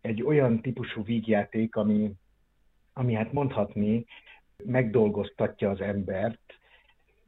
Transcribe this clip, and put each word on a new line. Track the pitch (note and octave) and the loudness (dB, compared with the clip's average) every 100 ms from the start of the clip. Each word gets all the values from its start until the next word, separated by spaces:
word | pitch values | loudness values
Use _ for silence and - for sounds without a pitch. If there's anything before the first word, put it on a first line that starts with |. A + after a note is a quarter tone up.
egy | A#2+ A2 | -4 -2
olyan | C3 D3+ B2+ A2+ | 2 4 4 2
típusú | C3+ B2 A2+ A2+ | -2 -6 -8 -8
vígjáték, | G#2 A#2 A2 G#2 G2 A2 A2 | -2 -2 2 2 2 -2 -2
ami, | A2 G#2 G#2+ G#2+ F#2+ _ _ _ _ _ _ _ | 0 2 2 0 -6 _ _ _ _ _ _ _
ami | - B2 | -4 0
hát | A2 A2+ | 0 -2
mondhatni, | C#3 C3+ A2+ G2+ G#2+ G#2 A2+ A2+ - - - _ - | -2 -2 -2 -2 0 0 0 -2 -18 -20 -20 _ -14
megdolgoztatja | G#2+ B2 A#2 A#2 G#2+ G2+ G2 - G#2+ - G#2 | -2 0 2 4 4 2 -6 -2 -4 0 -2
az | F#2+ | -2
embert, | G2 G2+ F#2+ F#2+ A2 A2+ _ - _ _ _ _ _ _ | -2 -2 -4 -2 -4 -6 _ -20 _ _ _ _ _ _